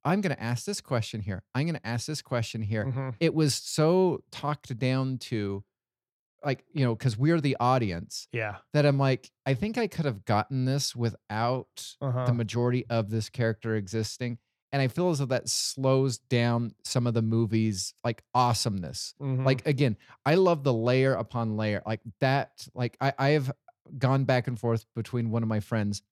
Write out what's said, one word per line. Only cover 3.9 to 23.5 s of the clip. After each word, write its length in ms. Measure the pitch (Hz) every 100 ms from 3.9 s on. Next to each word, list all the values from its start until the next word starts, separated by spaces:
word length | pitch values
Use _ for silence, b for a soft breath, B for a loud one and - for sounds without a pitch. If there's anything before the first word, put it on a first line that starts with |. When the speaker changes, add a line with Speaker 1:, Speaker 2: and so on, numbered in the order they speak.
| 185 185 135 _
Speaker 1:
talked 440 | - 143 147 - 110
down 400 | 127 131 131 127
to, 440 | - 110 101 98 - _ _ _ _ _ _ _
like, 200 | 147 127 _
you 120 | 160
know, 120 | 127 113
'cause 200 | 131 107
we're 240 | 147 170
the 160 | 143 127
audience 640 | 120 131 107 85 104 - -
Speaker 2:
Yeah. 240 | 117 107 101 _
Speaker 1:
that 120 | 147
I'm 140 | 147 139
like, 320 | 135 131 - _ -
"I 80 |
think 240 | 127 208 233
I 80 | 220
could 200 | - 147
have 180 | 104
gotten 400 | - 104 - 131
this 320 | 127 139 - 123
without 1000 | 117 - _ 107 120 131 - - - -
Speaker 2:
Uh-huh. 260 | 139 127 123
Speaker 1:
the 80 |
majority 500 | 117 110 117 120 123 -
of 220 | 117 104
this 180 | 110 107
character 480 | - 113 110 113 110
existing." 640 | 95 113 107 - 123 117 _ _ _
And 80 | 139
I 60 | 135
feel 220 | - 180
as 80 | 151
though 60 | 131
that 220 | 127 -
slows 720 | - - - 131 131 135 120
down 560 | _ 123 120 117 117 -
some 220 | - 131 120
of 80 |
the 80 | 117
movie's, 720 | 110 113 113 110 110 95 - _
like, 200 | 120 113 _
awesomeness. 800 | 123 123 113 123 98 78 - - -
Speaker 2:
Mm-hmm. 240 | 139 127
Speaker 1:
Like, 220 | 135 135 -
again, 300 | 139 135 104 B B 139
I 80 | 170
love 260 | 185 165
the 100 | 139
layer 380 | 117 151 131 135
upon 420 | 110 110 123 113 107
layer. 240 | 107 104 -
Like, 140 | 110 - -
that, 460 | 131 139 - - -
like, 220 | - 123 _
I, 120 | 135 -
I 100 | 135
have 220 | 151 131